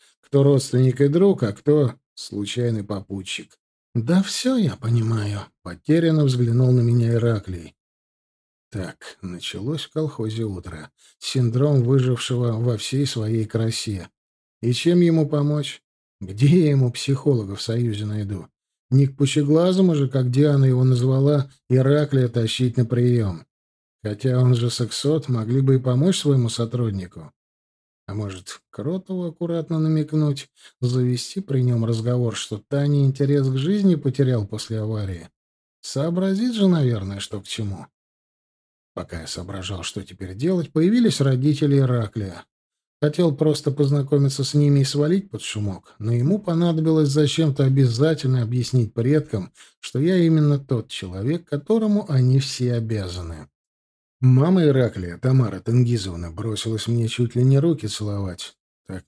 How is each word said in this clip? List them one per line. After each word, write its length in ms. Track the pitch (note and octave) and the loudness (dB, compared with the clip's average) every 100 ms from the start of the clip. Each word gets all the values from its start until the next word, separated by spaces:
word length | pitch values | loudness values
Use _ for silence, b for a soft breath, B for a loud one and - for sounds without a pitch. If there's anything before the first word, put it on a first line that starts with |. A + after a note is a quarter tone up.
| b b | b b
кто 220 | _ C#3 | _ 4
родственник 580 | C#3 C#3 C#3 B2+ C3 B2+ | 6 4 2 2 2 4
и 80 | C#3+ | 2
друг, 340 | D#3+ G3 F#3+ | 4 4 2
а 80 | A2 | -2
кто 440 | - - D3+ B2+ - _ - | -2 2 2 2 -2 _ -20
случайный 680 | - G#2 G2+ B2 A#2+ A2 | -12 -8 -6 -4 -2 -2
попутчик». 760 | F#2+ G2+ - G2 F#2 - - _ _ _ _ A#2+ | -6 -8 -8 -10 -8 -12 -12 _ _ _ _ -6
«Да 280 | A2+ F#3 | 2 2
все 320 | G3 - B3+ C4 | 2 -2 -2 0
я 200 | E3 G2+ | 0 -2
понимаю», — 640 | A2+ A#2+ A2+ A2+ G2+ G2+ F#2+ _ | -2 0 0 -2 -4 -6 -10 _
потерянно 600 | F#2 F2 - D#3+ E3 D#3 | -16 -12 0 2 4 4
взглянул 480 | C#3+ B2 A#2 A#2+ B2+ | 2 2 2 2 4
на 100 | B2 | 4
меня 320 | A#2 A#2+ A#2 | 4 2 2
Ираклий. 640 | A#2 A#2 A2 - F#2 D#2 _ _ _ _ _ _ _ _ _ _ | 2 0 -2 -6 -12 -14 _ _ _ _ _ _ _ _ _ _
Так, 460 | G2+ F2 - - - | -10 -10 -12 -20 -16
началось 600 | F#2 F2 - - A2 D#3 | -14 -12 -12 -8 -8 -8
в 80 | - | -8
колхозе 540 | D#3 D#3 - A2 A2 A2 | -6 -6 -6 -6 -4 -6
утро. 440 | F#2 F2+ D#2+ D2 _ b b | -6 -12 -16 -16 _ b b
Синдром 640 | - C3+ A#2+ B2 D3 C#3 | -6 0 0 2 2 2
выжившего 720 | A#2+ C3+ B2+ A#2+ - B2 A#2+ | 4 2 2 0 -2 -2 -2
во 220 | A2+ A#2+ A2+ | 0 -2 -2
всей 280 | - C3 C#3 | -4 -4 -2
своей 400 | A#2 A2 A2+ G#2+ | -4 -2 -2 -2
красе. 640 | A2 A2+ - - G2 E2 _ _ _ _ _ | -2 -2 -4 -6 -8 -10 _ _ _ _ _
И 100 | A#2 | -2
чем 280 | A#2+ E3+ F3 | 0 2 4
ему 280 | E3+ D#3+ C#3+ | 4 2 2
помочь? 540 | D3 D3 D3+ C#3 - _ _ _ _ | 0 0 -2 -4 -12 _ _ _ _
Где 280 | F#2 G2+ C#3 | -14 0 4
я 220 | F3 D3+ | 6 4
ему 200 | C#3 B2 | 4 2
психолога 640 | - - C3+ D3 B2 G2 G2 | -2 -4 0 0 0 -2 -8
в 60 | |
Союзе 460 | - A2+ A#2+ G#2 G#2+ | -4 -2 -2 -4 -4
найду? 400 | G#2+ G2+ G2 D#2+ _ _ _ _ | -6 -6 -8 -12 _ _ _ _
Не 160 | C3 C#3 | 2 2
к 100 | - | 0
пучеглазому 800 | C#3 D#3 C#3+ D#3 F3 F#3 F#3 | 0 0 2 2 2 4 2
же, 160 | D3+ C3+ | 2 0
как 220 | C3+ B2+ | 0 0
Диана 340 | B2+ D3+ C#3 C3 | 2 4 4 4
его 180 | B2+ | 4
назвала, 680 | C3 B2 C3 C3 C#3 D3 C#3 b _ | 2 2 2 2 2 2 -2 b _
Ираклия 580 | B2+ C3 D3 D3 C3+ B2 | 2 4 2 2 0 0
тащить 460 | A#2+ A2+ - B2+ A#2+ | 0 -2 0 -2 0
на 80 | A2+ | 0
прием. 600 | B2 B2 A#2+ G2+ E2 - _ _ _ _ _ | 2 2 2 0 -6 -14 _ _ _ _ _
Хотя 380 | G#2+ G#2 C3 B2+ | -10 -4 0 2
он 160 | B2+ A#2+ | 4 2
же 160 | A#2+ | 0
сексот, 580 | - A2 - C#3+ D#3 C#3 | -2 -6 -2 0 0 -2
могли 320 | A#2+ G#2+ C3 | -4 0 0
бы 140 | C3+ C3 | 2 2
и 40 | |
помочь 380 | C3 B2 E3+ F3+ | 2 2 2 0
своему 320 | D3 C3+ A#2 | 2 2 0
сотруднику. 840 | A#2+ A2+ A#2+ A#2 G2 F2+ F2+ D2+ _ _ _ _ _ _ _ - | -2 -4 -2 -4 -4 -8 -16 -20 _ _ _ _ _ _ _ -12
А 80 | G2+ | -8
может, 440 | G2+ F#2 - - _ | -8 -10 -16 -20 _
Кротову 540 | - B2 F#3 F3+ F#3 F3 | -10 -6 -6 -6 -8 -8
аккуратно 520 | D#3+ E3+ E3+ D#3+ D#3+ | -8 -6 -4 -4 -2
намекнуть, 720 | D#3 D#3 D3 D#3 D3+ C#3 - b b _ | 2 0 0 0 0 -2 -10 b b _
завести 600 | B2 B2+ B2 A#2+ - G3 | -2 0 0 -2 -6 -10
при 200 | G3 C3+ | -4 0
нем 240 | B2 A#2 A2+ | 2 0 0
разговор, 500 | A2+ A2+ B2 A#2 G#2 | -2 -2 0 -2 -4
что 220 | - G#2+ | -10 -12
Таня 480 | - C#3+ C#3+ C#3+ C#3 | -4 -2 0 2 2
интерес 420 | C3+ C#3 C#3+ C3+ | 2 0 2 2
к 100 | C3 | -2
жизни 360 | D3 G#3 G3 | -2 2 2
потерял 540 | E3+ C3+ B2+ C3 A#2+ G#2 | 2 0 0 0 0 -2
после 320 | G#2+ - A2 | -8 -6 -6
аварии. 500 | G#2+ A2 G2 F2 E2 _ _ _ _ _ | -4 -6 -6 -8 -14 _ _ _ _ _
Сообразит 720 | - C3 D#3 F3 F#3+ G3 B3 A3+ | -10 -4 -2 0 0 0 -2 2
же, 120 | G3 | 2
наверное, 520 | E3+ B2+ A2 F#2+ G2 | 4 2 0 -4 -8
что 200 | - G#2 | -10 -12
к 80 | - | -10
чему. 380 | - G#2 F2+ - _ _ _ _ _ _ _ _ _ _ | -8 -6 -8 -14 _ _ _ _ _ _ _ _ _ _
Пока 280 | - E2+ E2+ | -14 -12 -12
я 60 | D#2+ | -12
соображал, 560 | - F2+ G2 F2+ F#2+ | -12 -12 -12 -10 -8
что 200 | E2+ G#2 | -8 -10
теперь 320 | - - F2+ F#2+ | -14 -14 -14 -4
делать, 360 | D#3 F#3 D3 | -2 -2 -2
появились 480 | D#3 F3 A#3+ A3+ - | 0 2 4 2 2
родители 600 | C#3 B2+ C#3+ C#3+ D3 C#3 | 2 2 2 2 2 4
Ираклия. 640 | C3 B2 G#2 A2+ F#2+ F2+ - _ _ _ _ _ | 2 0 -2 -6 -8 -10 -20 _ _ _ _ _
Хотел 340 | D3 D3+ F3 C3+ | -2 2 0 2
просто 360 | D#3 C#3+ D3 | 0 0 -2
познакомиться 720 | C#3 C#3+ C#3+ C3+ C#3+ C#3 C3+ | 0 0 0 0 2 2 0
с 100 | C3 | -2
ними 280 | D3 D3 C#3+ | 2 4 4
и 40 | C3+ | 2
свалить 440 | C#3+ D3 G3 G3 | 0 2 0 -2
под 120 | G#2+ | -12
шумок, 540 | - G#2+ G2+ F2+ - _ | -8 -6 -6 -6 -14 _
но 140 | G#2+ | -2
ему 260 | A#2+ C3+ G3+ | 0 0 0
понадобилось 720 | F#3+ E3 F3 D#3+ D#3+ D#3+ D3 | 0 0 2 2 2 2 2
зачем-то 560 | C#3+ D3 - D#3+ C#3 C3+ | 2 2 2 0 2 2
обязательно 800 | C3+ B2+ A2+ D3+ D#3+ C3 B2+ | 4 2 2 0 0 0 0
объяснить 500 | A2+ B2 A2+ B2+ A2 | 0 -2 0 0 0
предкам, 580 | - A#2 D3+ D3+ G2+ F2+ b b b | -2 0 0 0 -6 -8 b b b
что 200 | - B2 | -8 -2
я 180 | D#3+ F#3 | 0 2
именно 400 | E3 D#3+ D3+ C#3 | 4 4 2 0
тот 300 | C#3 A#2+ - | -2 -6 -4
человек, 580 | - F#2+ F#2 A2+ F3 - | -12 -10 -6 -4 -6 -6
которому 640 | C#3+ C#3 A3 G#3+ G#3 G#3 | -8 0 0 2 0 0
они 300 | C3+ B2+ C3+ | 2 4 2
все 360 | C3+ - B2 A#2 | 0 -4 -2 -2
обязаны. 720 | A2+ G#2+ F#2 F2 E2 D#2+ D2 _ _ _ _ _ _ _ | -2 -4 -6 -8 -10 -12 -16 _ _ _ _ _ _ _
Мама 420 | B2+ B2+ D#3 F#3+ | 4 6 4 4
Ираклия, 540 | D3+ C3+ A#2 G2 F2 E2+ | 4 4 2 -2 -10 -4
Тамара 420 | B2+ C3 A2+ F#2 | 2 2 2 -4
Тенгизовна, 720 | - B2 A#2+ A#2 F#2+ E2+ E2+ | 0 2 2 0 -4 -8 -10
бросилась 560 | E2 A2 G#2 A2+ A2 - | -8 -6 -6 -4 -4 -2
мне 220 | A#2 A2+ | -2 -2
чуть 260 | - A#2+ B2 | -2 -2 2
ли 80 | |
не 160 | C3 C#3 | 4 4
руки 280 | E3 D#3+ A2 | 2 -2 -6
целовать. 680 | - G#2 G2+ G2 F2+ - _ _ _ - | -6 -6 -6 -6 -10 -16 _ _ _ -14
Так 160 | F#2 | -14